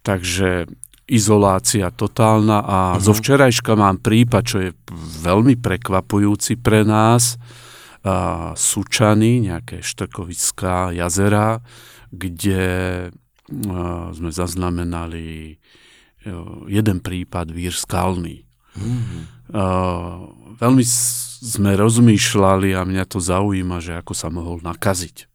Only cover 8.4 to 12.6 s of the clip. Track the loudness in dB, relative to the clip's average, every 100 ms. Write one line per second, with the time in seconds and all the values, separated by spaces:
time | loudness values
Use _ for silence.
8.4 | -8 -4 -4 -2 -4 2 4 4 4 2
9.4 | 0 -4 -8 -12 -12 -8 -10 -8 -12 -6
10.4 | -6 -4 -2 0 -2 -2 -2 2 2 2
11.4 | 2 -2 -8 -20 -20 -20 -20 -10 -10 -4
12.4 | -2 0